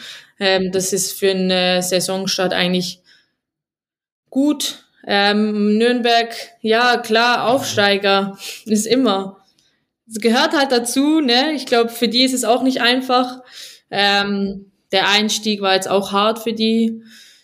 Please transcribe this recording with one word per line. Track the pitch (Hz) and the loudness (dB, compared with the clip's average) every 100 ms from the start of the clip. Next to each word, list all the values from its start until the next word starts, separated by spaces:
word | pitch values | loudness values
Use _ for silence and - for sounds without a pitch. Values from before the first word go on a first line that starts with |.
| - - - - | -18 -20 -20 -4
Ähm, | 196 190 185 | 0 0 0
das | 185 185 | -2 -2
ist | 196 - - | -4 -4 -2
für | 196 | 0
einen, | 190 185 | 0 0
äh, | 185 180 180 | 0 0 0
Saisonstart | 180 185 175 190 190 - 180 | 0 -2 -2 -4 -4 -2 -2
eigentlich | - 180 180 180 - _ _ _ _ _ _ _ _ _ _ _ _ _ | 0 0 -2 -4 -10 _ _ _ _ _ _ _ _ _ _ _ _ _
gut. | 262 294 285 - - _ _ - | -2 0 0 -4 -10 _ _ -2
Ähm, | 202 202 208 214 208 208 214 | 0 2 2 0 0 2 2
Nürnberg, | 233 247 233 233 226 - - _ | 2 2 2 2 0 -6 -16 _
ja | 220 220 247 240 | 0 2 2 0
klar, | 233 220 240 233 160 | 0 0 2 0 0
Aufsteiger, | 262 254 - 202 196 196 196 196 196 - - - | 0 -2 0 2 2 2 0 0 -6 -14 -12 -4
ist | 208 - | -2 0
immer. | 254 247 190 190 - _ _ _ _ _ _ _ | 0 2 0 -4 -12 _ _ _ _ _ _ _
Es | 220 | -2
gehört | 226 233 311 | 0 2 2
halt | 311 277 | 2 2
dazu, | 247 233 - 285 320 | 0 0 0 2 2
ne? | 277 240 294 | 2 2 2
Ich | 302 254 | -2 0
glaub, | 240 233 | 0 0
für | - 233 | 0 0
die | 233 | 2
ist | 262 | 2
es | 254 | 2
auch | 226 247 | 2 2
nicht | 262 262 | 2 0
einfach. | 240 254 254 247 254 - - - - - - | 2 0 2 0 0 -6 -18 -20 -20 -20 -8
Ähm, | 196 202 202 202 202 196 196 - _ - | 0 2 2 0 -2 -4 -6 -16 _ -4
der | 190 185 | 0 2
Einstieg | 208 214 214 214 208 | 2 0 -2 -2 -2
war | 196 190 | 2 0
jetzt | 190 | 2
auch | 190 190 | -2 0
hart | 202 208 226 | 0 0 0
für | 233 | -4
die, | 220 220 226 226 226 - - - _ | -2 0 2 0 -4 -14 -20 -20 _